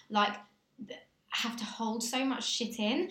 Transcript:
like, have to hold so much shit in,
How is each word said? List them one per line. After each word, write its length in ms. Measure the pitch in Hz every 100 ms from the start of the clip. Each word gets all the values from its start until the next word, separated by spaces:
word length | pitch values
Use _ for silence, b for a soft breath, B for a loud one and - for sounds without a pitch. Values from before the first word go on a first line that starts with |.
| -
like, 260 | 208 208 - - _ _ - 214 - - _ _ -
have 120 | 226 226
to 80 | 208
hold 380 | - 220 226
so 200 | - 254 269
much 180 | 247 -
shit 320 | - 226 -
in, 300 | 214 302 359